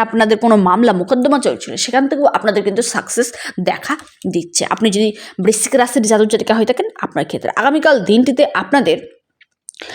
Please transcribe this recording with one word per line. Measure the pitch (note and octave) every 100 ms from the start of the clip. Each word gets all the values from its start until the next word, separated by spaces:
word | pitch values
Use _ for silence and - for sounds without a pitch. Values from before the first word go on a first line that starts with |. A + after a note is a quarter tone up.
| A3+
আপনাদের | A3+ A3 G#3+
কোনো | A#3 G#3+ F#3
মামলা | F#3 A#3
মোকদ্দমা | F#3 F3+ B3+ C4+ C#4
চলছিল, | G#3+ B2 - - -
সেখান | B3 C4+
থেকেও | C#4+ D4 -
আপনাদের | G#3+ G3+ G3+
কিন্তু | G3 A#3+
সাকসেস | - - - B3+ - - - F3+
দেখা | - - D4+ - _ F#3+
দিচ্ছে। | F3 E3+ - -
আপনি | F#3 A3 G3
যদি | G#3+ G#3 - -
বৃশ্চিক | F#3+ A3 - C4+
রাশির | B3 C#4 G#3+
জাতক | G#3+ G#3+
জাতিকা | A3+ - A3
হয়ে | G#3+
থাকেন, | B3+ G#4+ - -
আপনার | - C#3+
ক্ষেত্রে | - - -
আগামীকাল | B3+ D4+ D#4+ C4+ F3+
দিনটিতে | A3 B3+ C4 D4 -
আপনাদের | D4 C#4 D#3+ D#3 - _ _ _ _ _ - - -